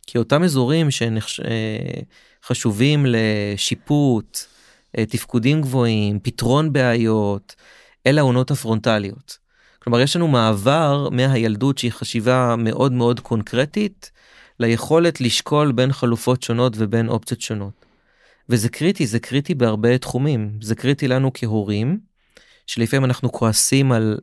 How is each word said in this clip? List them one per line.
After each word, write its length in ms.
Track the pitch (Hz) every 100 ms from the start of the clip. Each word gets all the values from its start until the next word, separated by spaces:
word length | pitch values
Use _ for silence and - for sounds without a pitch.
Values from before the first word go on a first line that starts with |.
| -
כי 120 | 120
אותם 260 | 113 143
אזורים 460 | 180 135 123 160 156
שנחש-, 500 | 135 117 110 - -
אה, 600 | - 113 110 107 87 85 - _ _ _
חשובים 640 | - 123 117 104 139 147 135
לשיפוט, 1300 | 117 110 107 104 101 - - - 147 143 113 - - - _ _ _ _ -
אה, 80 | 110
תפקודים 540 | - - 123 120 156
גבוהים, 560 | 135 131 117 107 104 104
פתרון 500 | - - 117 139 156
בעיות, 840 | 139 127 117 113 110 104 98 - - - - _ _ 127
אל 120 | 147
האונות 320 | 135 123 127
הפרונטליות. 880 | 139 113 110 113 110 98 113 - - _ _ _ _
כלומר, 220 | - 120
יש 160 | 139 175
לנו 120 | 170
מעבר 800 | 127 110 104 110 151 151 143 139
מהילדות, 680 | 120 131 127 113 104 135 139
שהיא 140 | 120
חשיבה 600 | - 120 117 110 127 123 117
מאוד 340 | 113 110 135
מאוד 280 | 123 120 120
קונקרטית, 880 | - 113 - 117 147 208 208 - - _ _ - - -
ליכולת 600 | 117 113 - 160 170 156
לשקול 520 | 123 - - 147 151
בין 200 | 123 127
חלופות 500 | 139 123 117 - 127
שונות 300 | - 117 127 107
ובין 320 | 107 113 113
אופציות 320 | 113 - 123
שונות. 460 | - 110 101 - _ _ _ _ _ _ -
וזה 200 | 113 110
קריטי, 380 | - 165 202 127
זה 120 | 113
קריטי 360 | - 135 143
בהרבה 440 | 151 117 107 117 127
תחומים. 520 | - 123 143 123 104 107
זה 140 | 110
קריטי 340 | 110 127 143 135
לנו 220 | 127 135
כהורים, 640 | - 113 110 101 104 120 208 - _ _ _ _ _ -
שלפעמים 380 | - 117 139
אנחנו 280 | 131 123 120
כועסים 600 | - 117 107 - 135 135
על, 260 | 117 110 107